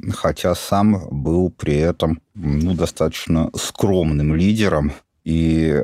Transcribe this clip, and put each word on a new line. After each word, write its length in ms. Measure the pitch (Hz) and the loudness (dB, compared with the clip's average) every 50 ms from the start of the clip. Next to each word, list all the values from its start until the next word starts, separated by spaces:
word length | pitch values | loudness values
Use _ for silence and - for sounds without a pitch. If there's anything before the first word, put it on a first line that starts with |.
| - 107 | -8 -8
хотя 420 | 98 - - 98 85 - - 92 87 | -6 -4 -2 -4 -4 -2 -2 -2 -2
сам 540 | - - - - 98 101 107 107 95 82 - | -2 -2 -2 0 2 4 2 2 0 -2 -6
был 400 | - 71 69 76 80 87 92 87 | -8 -4 -2 0 2 2 2 0
при 260 | - - - 78 73 | -2 -4 -4 -2 0
этом, 460 | 73 78 85 85 - - 82 82 80 - _ _ | 2 2 0 0 0 0 -2 -2 -4 -6 _ _
ну, 400 | 107 87 73 71 73 78 87 92 | -6 -4 -2 0 0 0 0 0
достаточно 720 | 78 85 80 - - 80 80 - - - - 80 80 80 - - | 0 -2 -4 -2 -2 -2 -2 -2 -6 -4 0 0 0 0 -2 -4
скромным 800 | - - - - - - 104 98 92 85 80 76 73 73 76 78 | -6 -8 -8 -4 -2 0 2 2 2 2 2 0 0 0 0 2
лидером, 560 | 80 87 101 107 110 104 98 85 76 73 73 69 - - _ _ _ _ | 2 2 2 2 2 2 2 2 2 0 -2 -4 -6 -14 _ _ _ _
и 600 | - 80 82 82 80 80 80 80 80 73 71 | -2 0 0 2 2 2 2 2 2 2 0